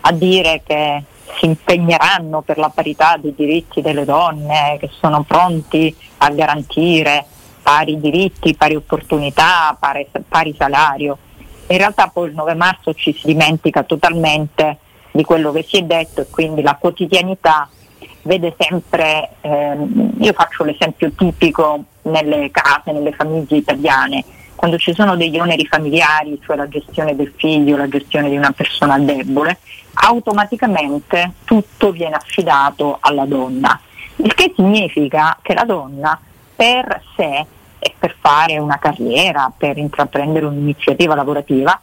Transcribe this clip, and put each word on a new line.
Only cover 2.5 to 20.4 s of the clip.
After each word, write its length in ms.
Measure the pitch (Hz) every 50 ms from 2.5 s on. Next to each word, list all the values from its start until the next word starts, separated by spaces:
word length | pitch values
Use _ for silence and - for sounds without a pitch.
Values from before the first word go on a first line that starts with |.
| 156 147
la 100 | 156 151
parità 480 | - - 160 147 151 - 156 160 170 156
dei 140 | 147 151 139
diritti 460 | - 151 147 156 170 160 - - -
delle 240 | 139 156 151 143 143
donne, 720 | 143 143 156 175 170 156 151 147 147 151 156 147 143 147 147
che 120 | - 139 - -
sono 240 | - 160 151 185 175
pronti 680 | - - 160 180 180 170 160 151 - - 156 160 156 160 - - - -
a 120 | - - 147
garantire 960 | 147 147 156 - 180 - 131 - - - 160 170 175 160 156 147 147 147 143 - - - - - - - -
pari 360 | 147 151 151 156 156 151 151
diritti, 540 | 147 151 143 175 196 190 - - - 160 156
pari 220 | - 156 156 156
opportunità, 1000 | 151 - - - 147 - - 165 151 147 143 139 - 160 170 185 175 160 151 - -
pari, 260 | - 143 139 143 143 - _ - -
pari 260 | - - 165 165 156 151
salario. 640 | - 147 139 139 139 156 151 139 135 147 143 139 - _ - - - - - - - -
In 120 | - 180
realtà 300 | 185 196 208 208 - 196
poi 220 | 180 - 175 175 160
il 60 | 147
nove 180 | 156 151 160 165
marzo 400 | 160 175 180 185 - - - 156
ci 180 | - - 156
si 140 | 147 - -
dimentica 560 | 151 160 156 156 151 160 156 - 160 - 151
totalmente 960 | 131 - 165 147 - 175 165 170 160 156 151 156 151 147 _ - 156 156 147 - _ _ _ - _ -
di 140 | - 147 151
quello 280 | - 175 165 156 151
che 140 | 143 160 156
si 100 | - -
è 40 | 202
detto, 400 | 180 160 165 165 165 - - -
e 60 | 139 -
quindi 320 | - - 160 156 156 151
la 160 | 147 143 143 -
quotidianità 880 | - 175 175 - 185 156 190 185 175 185 190 - - 170 156 151 143 - _ _ - _ - _ - - - -
vede 340 | _ 151 175 185 170 170 160 _
sempre, 800 | 170 151 175 175 - - - 165 160 156 156 151 151 - - -
ehm, 760 | - 151 147 143 147 147 143 147 147 - 226 - 220 - - -
io 140 | - 214 202
faccio 300 | -